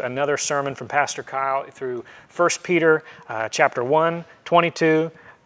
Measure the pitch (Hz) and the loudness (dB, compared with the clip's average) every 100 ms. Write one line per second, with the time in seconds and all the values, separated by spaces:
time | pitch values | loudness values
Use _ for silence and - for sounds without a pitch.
0 | 123 127 147 139 - 143 139 131 120 143 | -2 -2 -2 -2 -2 -2 -4 -8 -4 -2
1 | 135 - - 135 135 135 - - 131 120 | -2 -4 -8 -4 -2 -4 -6 -10 -8 -8
2 | - - - - 170 - - 170 160 156 | -10 -20 -8 0 0 0 -2 2 4 4
3 | - - - 113 110 - 143 127 123 156 | 0 -18 -10 -6 -4 2 2 2 0 2
4 | 165 170 - - - 170 170 - 160 156 | 2 -2 -10 -20 0 2 2 2 2 2
5 | 165 - - - | 0 -8 -20 -20